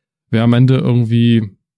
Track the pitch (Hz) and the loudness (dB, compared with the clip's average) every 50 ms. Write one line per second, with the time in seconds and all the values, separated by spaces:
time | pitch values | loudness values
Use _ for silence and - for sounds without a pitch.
0 | _ _ _ _ _ - 117 110 117 120 120 120 127 127 131 - - 123 120 123 | _ _ _ _ _ -6 -4 -2 0 0 2 2 2 2 0 0 -2 -2 -2 -2
1 | 117 110 117 117 117 117 117 113 107 98 - _ _ _ _ | -2 -2 -2 0 0 2 0 0 -2 -6 -12 _ _ _ _